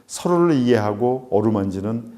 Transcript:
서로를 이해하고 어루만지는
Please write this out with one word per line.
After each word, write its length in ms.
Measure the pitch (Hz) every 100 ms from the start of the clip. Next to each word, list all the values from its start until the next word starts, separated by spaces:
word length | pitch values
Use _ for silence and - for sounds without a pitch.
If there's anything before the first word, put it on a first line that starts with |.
| -
서로를 480 | - 175 175 170 143
이해하고 720 | 123 117 104 104 123 127 -
어루만지는 800 | 98 110 107 98 92 101 117 117